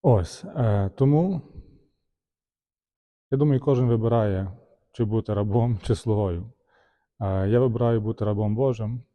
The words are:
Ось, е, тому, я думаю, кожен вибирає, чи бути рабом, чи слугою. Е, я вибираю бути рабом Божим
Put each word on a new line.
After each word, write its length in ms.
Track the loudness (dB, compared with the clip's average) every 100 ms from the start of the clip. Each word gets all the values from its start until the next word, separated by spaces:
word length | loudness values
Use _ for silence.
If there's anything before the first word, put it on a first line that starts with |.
Ось, 420 | 4 2 2 -8 -12
е, 440 | -2 0 2 0
тому, 520 | 2 2 4 2 -4 -8 -20 -20 -20 _ _ _ _ _ _ _ _ _ _ _ _ _ _ _
я 60 | 0
думаю, 220 | 2 2
кожен 280 | 2 2 2
вибирає, 680 | 2 2 2 0 -2 -4 -10 _ _ _
чи 120 | -6 -2
бути 280 | -2 -2
рабом, 460 | -2 0 0 0 -2
чи 120 | -2 -4
слугою. 560 | 0 -2 0 -4 -8 _ _ _ _ _ _ _
Е, 300 | -4 -2 2
я 100 | 2
вибираю 420 | 2 0 0 0
бути 240 | -2 -4 -2
рабом 300 | -2 -2 0
Божим 480 | -2 -2 -6 -8 -12